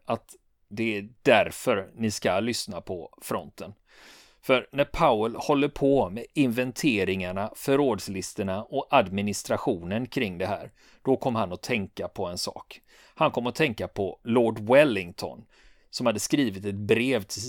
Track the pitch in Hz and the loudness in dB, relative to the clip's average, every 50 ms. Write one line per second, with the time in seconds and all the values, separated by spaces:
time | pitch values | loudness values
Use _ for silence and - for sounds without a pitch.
0 | _ - 117 113 _ - - _ _ _ _ _ _ - 101 113 113 113 107 101 | _ -6 -6 -6 _ -12 -20 _ _ _ _ _ _ -10 -6 -2 -2 -2 -2 -2
1 | 104 113 - _ - 139 117 104 87 - - - - 131 113 98 95 - - 113 | -6 -8 -8 _ 6 6 8 8 6 4 0 -4 0 0 0 0 -2 -6 -6 -4
2 | 113 107 101 - - 98 90 98 110 123 113 - - - 92 85 - - 95 85 | -2 -2 -2 0 0 0 2 2 0 -2 -4 -4 -6 -8 -10 -12 -10 -8 -10 -10
3 | - - - - - - 117 95 78 71 - - 87 101 104 _ _ _ _ - | -10 -14 -18 -14 -10 -8 -6 -6 -8 -10 -14 -14 -14 -16 -16 _ _ _ _ -20
4 | - - - - - _ _ _ - - 131 123 - - - 139 139 - - - | -20 -20 -20 -20 -20 _ _ _ 0 2 2 2 2 -2 -2 -2 -2 0 0 2
5 | 170 147 117 107 110 117 113 - - - 147 139 143 147 - - 139 139 139 131 | 4 4 4 4 2 -2 -2 -4 -2 0 2 2 2 0 0 0 2 4 4 4
6 | 104 90 95 117 117 - - 156 139 123 110 123 127 131 117 - - 127 113 101 | 2 0 -4 -8 -10 -4 0 2 2 2 2 0 -2 -2 -2 0 2 2 4 4
7 | 92 92 95 95 92 90 92 98 104 113 - - - 139 139 139 147 131 107 95 | 2 0 0 -2 -2 -4 -4 -4 -6 -6 -8 -6 0 2 2 4 4 2 0 -2
8 | - 104 95 95 90 - - - 101 95 92 101 110 - 135 135 - - 147 135 | -4 -6 -6 -6 -8 -8 -6 -6 -4 -4 -4 -6 -6 -6 -6 -6 0 4 4 4
9 | 101 92 95 101 101 104 98 - - - 113 - - 143 104 85 85 87 101 117 | 4 4 0 -4 -2 -4 -4 -6 -4 -4 -4 -2 0 -2 -2 -2 -4 -6 -4 -4
10 | 131 - - 139 120 95 87 85 92 98 101 - - - _ _ _ _ _ _ | -4 -4 -4 -4 -4 -4 -4 -4 -4 -4 -4 -6 -8 -14 _ _ _ _ _ _
11 | - 131 131 - - 131 113 113 101 87 90 - - - 123 107 95 87 - - | -2 0 0 0 0 -2 -2 -2 -2 -4 -6 -8 -6 -4 -2 -2 -4 -6 -8 -10
12 | 92 - - - 95 87 90 - - - - - - - - - _ _ _ - | -10 -8 -8 -8 -8 -6 -6 -8 -8 -8 -10 -12 -16 -20 -20 -20 _ _ _ -20
13 | - _ _ - 160 143 - 127 120 123 110 - 156 135 107 - 92 - - 107 | -20 _ _ 0 0 0 0 0 -4 -2 -2 0 0 0 -2 -4 -8 -6 -4 -4
14 | 98 90 - - - 117 117 123 120 113 110 110 104 107 127 143 156 143 104 95 | -4 -4 -6 -8 -4 0 2 4 4 2 0 -2 2 6 8 8 8 6 4 -2
15 | 90 87 87 - - 78 - - - _ _ _ _ - _ _ _ _ - - | -4 -6 -10 -10 -10 -10 -10 -12 -20 _ _ _ _ -20 _ _ _ _ -6 -2
16 | 127 120 107 104 - - 156 147 139 110 95 95 101 101 98 101 104 101 113 113 | 0 0 0 0 -2 -2 0 2 0 0 -2 -4 -6 -6 -6 -4 0 2 2 2
17 | 120 135 131 110 95 - - 101 110 | 2 0 0 -2 -2 -6 -10 -10 -10